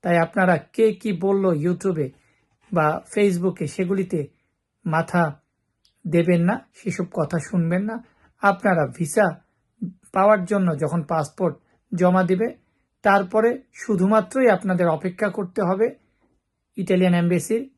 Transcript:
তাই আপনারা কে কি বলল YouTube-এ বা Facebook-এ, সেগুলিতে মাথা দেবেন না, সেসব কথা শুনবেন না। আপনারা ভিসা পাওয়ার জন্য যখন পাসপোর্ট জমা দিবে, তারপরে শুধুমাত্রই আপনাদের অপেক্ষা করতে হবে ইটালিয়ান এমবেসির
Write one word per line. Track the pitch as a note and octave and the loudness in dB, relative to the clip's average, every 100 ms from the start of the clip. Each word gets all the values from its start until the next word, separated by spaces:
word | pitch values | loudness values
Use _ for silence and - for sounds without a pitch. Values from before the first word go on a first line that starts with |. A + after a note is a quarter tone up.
তাই | F3+ E3+ | 2 0
আপনারা | E3 - F#3 E3 | 0 0 2 0
কে | - - A3 | -2 2 2
কি | G#3+ A3 | 2 -6
বলল | F3 F#3+ G3 F#3+ | -2 0 0 0
YouTube-এ | D#3 E3 F3+ G3 D#3+ C3+ _ _ _ _ _ _ | 0 -2 -2 -2 -4 -6 _ _ _ _ _ _
বা | F3 D#3 D#3 - - | 0 0 0 -6 0
Facebook-এ, | G3+ F3+ F#3 F3+ D3+ | 0 2 -2 -4 -8
সেগুলিতে | - F3+ G3 F3+ E3 C#3+ _ _ _ _ _ - | -4 -2 -2 -2 -4 -6 _ _ _ _ _ -4
মাথা | D#3 E3 F3+ E3 C#3 _ _ _ _ _ _ F#3 | -2 0 0 0 -4 _ _ _ _ _ _ -2
দেবেন | E3+ E3+ F3 | 0 2 2
না, | E3+ B3+ - | 2 -2 -8
সেসব | _ - - F3+ | _ -10 -6 -6
কথা | - D3+ E3+ | -4 -4 -4
শুনবেন | D3 F#3 E3 F3+ | -4 -2 0 -2
না। | G#3 A3 - _ _ _ | -4 -8 -14 _ _ _
আপনারা | G3+ F#3 G3+ F3 C#3 | 0 2 0 0 0
ভিসা | B2 D#3 - G3 - _ _ _ _ F3+ - _ | -4 -4 0 0 -2 _ _ _ _ -12 -12 _
পাওয়ার | F#3+ G3+ G#3+ F3 | 0 4 2 2
জন্য | G3+ F#3 D3+ | 0 0 -2
যখন | D#3+ E3+ | -2 -4
পাসপোর্ট | D3 E3 D3 - F3+ - _ _ _ F3 | -2 -4 -4 -4 -4 -4 _ _ _ 0
জমা | F3+ F#3 | 2 2
দিবে, | F3+ F#3 A3 - _ _ _ _ | 2 0 -2 -8 _ _ _ _
তারপরে | G#3 G3 F#3 G#3+ A3+ C4 _ | 2 2 2 2 2 0 _
শুধুমাত্রই | - - G3+ F#3+ A3 - C4+ B3 | -18 -4 0 4 2 2 2 4
আপনাদের | F#3 F#3+ F3+ F3 | 2 0 0 0
অপেক্ষা | D#3+ F#3 F3+ G#3+ | 0 -4 -4 -4
করতে | F#3 F3+ - | -4 -8 -4
হবে | F3+ F#3+ A#3 - _ _ _ _ _ _ _ - | -2 0 -2 -4 _ _ _ _ _ _ _ -10
ইটালিয়ান | F3+ F#3 F3+ | -2 2 2
এমবেসির | F3 E3+ F3 - A3+ C4+ | 2 2 -2 -2 -6 -6